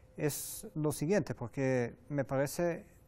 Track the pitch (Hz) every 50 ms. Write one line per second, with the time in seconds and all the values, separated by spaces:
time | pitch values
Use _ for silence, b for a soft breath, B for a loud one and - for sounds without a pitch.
0 | B B - - 151 147 - - - - - - - 220 - 156 151 151 - -
1 | 151 160 208 196 - - - - 120 113 - 143 135 131 131 123 120 - - -
2 | - - 147 143 123 - 139 131 143 147 - - 175 170 165 170 - - - -
3 | -